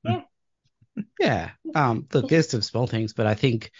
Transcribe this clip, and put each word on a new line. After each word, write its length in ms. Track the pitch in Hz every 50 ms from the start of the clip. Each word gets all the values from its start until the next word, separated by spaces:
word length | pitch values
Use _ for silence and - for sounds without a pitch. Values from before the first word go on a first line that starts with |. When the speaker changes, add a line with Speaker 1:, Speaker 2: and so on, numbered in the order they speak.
| -
Speaker 1:
Hmm. 60 | 622
Speaker 2:
Yeah. 100 | 359 330 - _ _ _ _ _ _ _ _ _ _ _ _ _ - 214 214 _ _ -
Speaker 3:
Yeah. 300 | 359 220 117 85 82 - - _ - 320 -
Um, 320 | 156 143 123 113 - 151 -
look, 160 | - 139 117 -
there's 200 | 156 165 156 -
some 140 | 135 110
small 240 | - - - 113 123
things, 260 | - 113 113 110 107
but 140 | - - 110
I 80 | 107 107
think 360 | - - 131 113 107 - - _